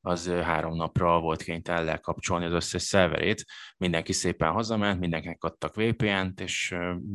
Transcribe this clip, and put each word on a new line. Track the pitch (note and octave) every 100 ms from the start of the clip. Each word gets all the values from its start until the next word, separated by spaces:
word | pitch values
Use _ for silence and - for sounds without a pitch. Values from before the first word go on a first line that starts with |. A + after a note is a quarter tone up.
az, | F#2 F2 F2+
ö, | F2
három | E2+ D#2+ D#2+ E2
napra | D#2+ - F2 E2+
volt | D#2+ D#2+
kénytelen | - E2+ - E2+
lekapcsolni | D#2+ D#2 - E2 - F2 F2
az |
összes | E2+ - F2+
szerverét. | - G2 F2+ D2+ E2 G#2+ - - - -
Mindenki | F#2 E2 E2
szépen | F#2 F2+ F2 E2
hazament, | F#2+ A2+ A2 G2+ F2+
mindenkinek | F2 E2 E2+ E2
adtak | E2 - D#2+ -
V |
P | A2+ A2
N-t, | G#2+ G2 F#2 F#2
és, | F#2 - -
ö, | F2+ F2 F2+ -